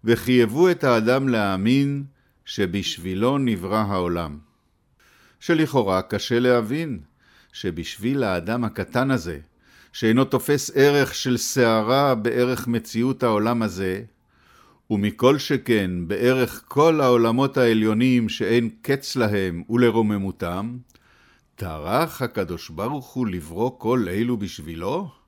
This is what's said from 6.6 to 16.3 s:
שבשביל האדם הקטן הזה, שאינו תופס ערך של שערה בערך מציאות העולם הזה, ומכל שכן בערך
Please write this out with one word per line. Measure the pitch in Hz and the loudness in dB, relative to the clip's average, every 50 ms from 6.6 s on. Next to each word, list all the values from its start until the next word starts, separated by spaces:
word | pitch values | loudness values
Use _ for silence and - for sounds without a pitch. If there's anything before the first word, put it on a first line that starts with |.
| 113 107 127 156 170 160 127 87 71 _ _ _ _ _ _ _ _ _ _ | 2 -2 -4 -6 -6 -6 -8 -10 -12 _ _ _ _ _ _ _ _ _ _
שבשביל | - - 98 82 85 82 - - - 98 120 139 143 127 | -8 -8 -6 -6 -6 -10 -10 -10 -6 -4 -4 -2 0 -2
האדם | 104 92 87 82 92 113 123 120 | -2 -2 -2 -2 -4 -4 -4 -4
הקטן | 107 - - 95 - - 127 131 139 | -6 -4 -6 -8 -4 -2 -2 0 0
הזה, | 135 120 78 85 80 73 78 _ _ _ _ _ _ - - _ | 0 -2 -2 -6 -10 -10 -14 _ _ _ _ _ _ -20 -20 _
שאינו | _ - - 113 113 127 135 | _ -2 2 4 4 4 4
תופס | 135 - 123 - - 147 143 139 - - | 2 0 -2 0 0 0 0 -2 -2 2
ערך | 139 135 143 143 143 135 127 - | 4 6 6 6 4 2 2 -2
של | - - 131 123 120 | -6 -2 -2 -2 -2
שערה | - - - 139 120 117 113 110 107 110 127 139 143 139 131 | -2 -2 0 2 4 4 4 2 2 2 2 2 4 2 2
בערך | 113 104 120 113 120 123 123 127 120 - 120 | 0 0 -2 0 2 0 0 0 -4 -2 -2
מציאות | 117 117 110 - - 113 117 131 131 131 - | -2 -4 -4 -4 -4 -2 -2 -2 -2 0 0
העולם | 120 110 104 107 113 123 117 | 0 2 2 2 0 0 0
הזה, | 113 104 87 92 98 92 92 98 110 110 _ _ _ _ _ _ _ _ _ _ _ _ _ _ _ _ | -2 -2 -4 -4 -4 -4 -4 -6 -8 -14 _ _ _ _ _ _ _ _ _ _ _ _ _ _ _ _
ומכל | 110 101 98 107 101 - 120 127 143 147 | -2 0 0 -2 -2 2 4 4 4 4
שכן | - - 151 131 - 123 120 107 98 92 90 90 87 82 | 0 -2 -2 -2 0 2 2 2 2 0 -2 -4 -4 -4
בערך | 101 90 113 123 | -4 0 2 2